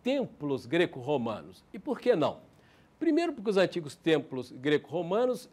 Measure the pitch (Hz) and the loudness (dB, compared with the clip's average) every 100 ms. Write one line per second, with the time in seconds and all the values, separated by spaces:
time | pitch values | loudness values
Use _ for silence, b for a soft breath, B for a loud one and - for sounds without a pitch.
0 | 247 277 202 - 147 131 104 165 170 143 | -2 0 -2 -6 -4 -4 0 2 2 -2
1 | 123 143 113 101 78 - _ 220 302 226 | -2 0 0 -6 -10 -20 _ -10 -6 0
2 | 240 233 127 - - b b b b - | 2 4 2 0 -12 b b b b -4
3 | 320 302 339 285 208 196 175 175 147 - | 2 2 0 -2 0 2 2 0 -8 -4
4 | 165 151 - 127 123 127 143 147 - 160 | 2 2 2 -8 -8 -4 0 0 0 -6
5 | 170 208 254 233 - | -2 0 0 -2 -8